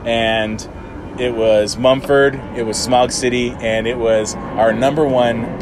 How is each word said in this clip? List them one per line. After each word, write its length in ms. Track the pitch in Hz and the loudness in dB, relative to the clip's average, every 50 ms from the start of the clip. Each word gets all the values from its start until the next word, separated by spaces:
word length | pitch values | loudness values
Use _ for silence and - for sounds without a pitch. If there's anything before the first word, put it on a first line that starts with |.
| - | -2
and 560 | 117 117 113 113 113 113 110 107 110 110 104 - - - - - - - - - - - - | -2 0 0 0 0 0 0 -2 -2 -4 -8 -10 -14 -14 -16 -16 -14 -14 -14 -14 -12 -8 -4
it 160 | 123 123 117 | -4 -2 0
was 440 | 113 110 110 107 107 107 104 - 117 | 2 4 4 4 4 4 0 -2 2
Mumford, 560 | 123 131 131 135 131 - 143 139 139 139 135 135 - - - | 2 4 2 2 2 2 4 4 4 4 2 -2 -10 -10 -6
it 100 | 123 117 | -6 -4
was 120 | 110 104 | -4 -4
Smog 360 | - - - 127 123 127 113 | -4 -2 2 2 2 2 2
City, 400 | - - 127 123 123 123 120 120 120 - | 0 -2 -2 0 0 0 -2 -4 -4 -4
and 280 | 117 113 110 110 110 | -4 -2 -2 0 -2
it 100 | 113 123 | -2 -2
was 380 | 123 113 113 110 110 107 104 - | 0 0 2 2 2 0 -2 -6
our 400 | - - - - - 113 113 110 | -10 -10 -8 0 2 2 2 2
number 320 | 113 127 139 147 156 156 | 2 0 0 2 2 0
one 520 | 139 131 123 123 120 113 113 117 - - - | 2 2 2 2 2 0 -2 -4 -6 -8 -4